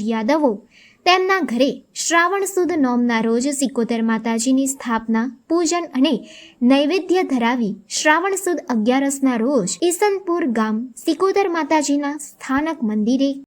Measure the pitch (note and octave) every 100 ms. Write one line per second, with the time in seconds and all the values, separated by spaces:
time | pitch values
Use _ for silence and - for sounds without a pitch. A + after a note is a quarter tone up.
0 | G#3 A3+ A3 D#4 D4 G#3 - - - _
1 | F4+ F#4 F#4 F#4+ D4 A#3 C4+ - - -
2 | - E4 F4 G4 F#4+ F#4 E4+ E4+ C4 B3
3 | A#3+ A3+ A3 A#3 C4 C#4 B3+ B3+ A#3 A#3
4 | A3+ A3+ A3+ A3+ A3+ C4 C4+ C4+ B3 A3+
5 | A3+ A3+ B3 - - E4 E4 F4 E4+ B3+
6 | C#4+ A#3+ - - - - B3 C#4 D4 F#4
7 | F4+ F4+ C#4+ C4 A3 B3+ A3 - - -
8 | D4+ D#4 F#4+ F#4+ - E4+ - A#3+ G#3+ C4
9 | C#4 C#4 C4+ A#3+ A3+ C#4+ F3+ - E4+ F4
10 | G#4 G4 F#4+ E4+ E4+ A#3 A3 A3 B3+ -
11 | - D#4+ F#4 G4 G4 E4+ D4+ D#4 C#4+ C#4+
12 | C#4+ D4 - - - C4 D#4 E4 G#3+ G#3+
13 | G#3 B3+ C#4 C#4